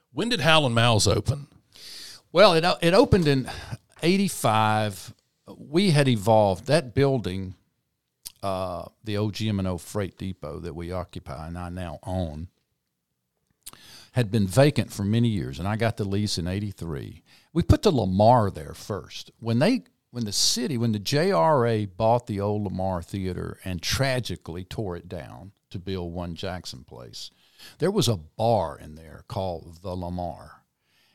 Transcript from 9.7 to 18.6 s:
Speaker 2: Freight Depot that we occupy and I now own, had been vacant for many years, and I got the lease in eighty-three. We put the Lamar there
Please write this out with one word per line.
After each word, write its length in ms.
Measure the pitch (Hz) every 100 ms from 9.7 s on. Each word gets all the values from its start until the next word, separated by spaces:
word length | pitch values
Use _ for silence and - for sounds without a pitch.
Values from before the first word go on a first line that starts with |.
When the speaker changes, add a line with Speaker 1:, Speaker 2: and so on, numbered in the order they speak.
| 87
Speaker 2:
Freight 400 | - 104 92 -
Depot 420 | 95 92 73 78
that 160 | 85 78
we 160 | 85
occupy 560 | 92 87 - - 69 80
and 100 | 87
I 120 | 87
now 300 | 90 87 73
own, 440 | - 92 82 73 90 _ _ _ _ _ _ _ _ _ _ _ - - - - -
had 180 | 123 104
been 160 | 113 92
vacant 460 | 107 143 131 -
for 100 | -
many 240 | 101 117 120
years, 320 | 101 64 67
and 80 | 95
I 80 | 107
got 220 | 113 -
the 80 | 101
lease 320 | 101 104 -
in 100 | 90
eighty-three. 760 | 98 104 - 82 69 52 - _ _ _
We 120 | 160
put 180 | - 302
the 100 | 214
Lamar 580 | 135 95 95 110 123 98
there 240 | 78